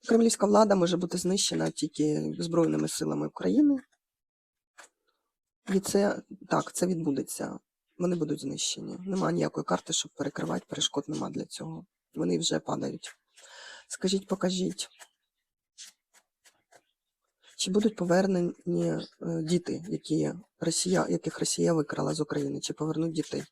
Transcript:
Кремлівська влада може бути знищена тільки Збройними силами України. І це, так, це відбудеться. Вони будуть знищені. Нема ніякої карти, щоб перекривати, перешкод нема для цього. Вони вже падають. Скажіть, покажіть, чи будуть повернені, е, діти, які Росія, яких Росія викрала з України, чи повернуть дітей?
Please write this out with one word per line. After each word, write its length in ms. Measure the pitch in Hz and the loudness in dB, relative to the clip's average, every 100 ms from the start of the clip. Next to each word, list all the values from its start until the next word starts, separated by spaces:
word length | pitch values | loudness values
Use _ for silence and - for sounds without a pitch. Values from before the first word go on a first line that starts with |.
| - | 4
Кремлівська 380 | 226 226 - 202 | 6 6 4 6
влада 300 | 208 214 196 | 6 6 6
може 220 | 175 175 | 4 2
бути 200 | 175 180 | -2 -2
знищена 540 | 180 196 - 165 160 | 0 0 0 0 -2
тільки 640 | - 156 - 151 151 156 156 | -2 -6 0 0 0 -2 -4
Збройними 480 | 170 165 160 156 156 | -2 2 2 2 -2
силами 400 | - 156 147 151 | -2 -2 -2 -4
України. 500 | - 185 220 294 269 - _ _ _ _ _ _ _ _ - - _ _ _ _ _ _ _ - | -2 2 6 6 4 -2 _ _ _ _ _ _ _ _ -20 -20 _ _ _ _ _ _ _ 0
І 60 | 190 | 0
це, 420 | 190 202 202 - - 202 - | 2 2 2 0 -8 -18 -2
так, 240 | 165 - | -2 -2
це 140 | - 180 | -2 0
відбудеться. 720 | 170 160 135 - - - - _ _ _ - | 0 0 -2 -4 -6 -8 -8 _ _ _ -4
Вони 180 | 180 175 | -2 0
будуть 260 | 151 147 | -2 -4
знищені. 560 | 139 151 - - - 180 | -6 -4 -4 -6 -8 -10
Нема 320 | 185 190 185 | -6 -2 0
ніякої 320 | 175 156 151 | 0 0 -2
карти, 300 | 156 - - | -2 -2 -2
щоб 180 | 160 - | -4 -4
перекривати, 540 | - 143 - 160 180 - | -6 -6 -4 -4 -4 -6
перешкод 360 | - 156 - - | -4 -2 -2 -4
нема 220 | - - | -6 -4
для 160 | - - | -6 -8
цього. 400 | - 156 160 180 _ _ - | -10 -10 -12 -16 _ _ -4
Вони 240 | 175 175 | 0 2
вже 200 | 165 - | 0 -2
падають. 580 | - - 139 - - - _ - - - - - - | -2 -4 -4 -8 -14 -20 _ -20 -20 -20 -18 -20 -14
Скажіть, 400 | - 190 196 190 | -4 0 0 0
покажіть, 640 | 190 180 185 185 180 - _ - _ _ _ _ _ _ - - _ _ _ _ _ _ _ _ - _ _ _ _ _ _ - - | -2 0 0 -2 -4 -10 _ -20 _ _ _ _ _ _ -20 -20 _ _ _ _ _ _ _ _ -20 _ _ _ _ _ _ -20 -6
чи 140 | - | 0
будуть 240 | 196 214 214 | 4 2 2
повернені, 580 | 175 175 196 185 175 - - | 2 4 4 2 0 -2 -2
е, 400 | 170 170 160 - _ | 0 0 -2 -6 _
діти, 640 | 175 165 160 175 - 185 170 | -4 -4 0 0 0 -6 -4
які 440 | 156 - 156 151 165 - _ | -8 -2 0 0 -4 -14 _
Росія, 480 | 170 165 180 185 - | -2 -2 2 2 2
яких 300 | 175 - - | 0 -2 -4
Росія 340 | - - 170 | -4 2 2
викрала 400 | 165 147 - 151 | 2 0 -2 -4
з 60 | 156 | -2
України, 400 | 147 151 143 143 | -2 -2 -2 -4
чи 140 | - | -6
повернуть 400 | - 156 156 165 | -4 -2 0 -2
дітей? 300 | 160 - 139 151 | -2 -4 -6 -8